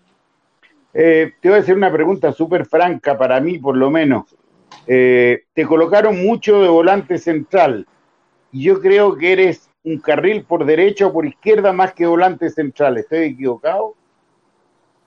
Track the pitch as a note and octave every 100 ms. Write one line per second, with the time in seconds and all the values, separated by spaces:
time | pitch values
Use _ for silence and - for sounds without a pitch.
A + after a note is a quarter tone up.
0 | _ _ _ _ _ _ _ _ _ D3+
1 | E3 D#3+ D#3 - F3 G#3 F3+ F#3+ F#3+ D#3
2 | D#3+ G3 D#3 C3 D#3+ F3 C3+ D#3+ F3 D3
3 | D3 B2+ C3 B2+ D#3 F3 C3+ C3 C3 D#3+
4 | D3+ A#2 - _ _ _ _ - - B2+
5 | B2+ B2 B2 B2 _ - D3+ D#3+ E3 G3+
6 | G#3+ F#3 F#3+ A#3 - G3+ F#3 E3 E3+ G3+
7 | - F3 E3+ D#3+ C#3 F#3+ D3+ G#2+ - _
8 | _ _ _ _ _ C3 D#3 F#3+ F#3+ G3
9 | G#3 C#3 F3 F#3+ F3+ D#3 _ _ D#3+ D#3
10 | - D3 F3+ G#3+ - E3 C#3+ D#3 G3 G3+
11 | G3 E3 D3+ - G3 G#3 G3 F3+ F#3 -
12 | E3+ E3+ F#3 D#3+ E3 D#3 D3 - C#3+ B2
13 | C#3+ D#3+ D#3+ B2+ C3 A#2 D3+ F#3+ A3 -
14 | _ _ _ _ _ _ _ _ _ _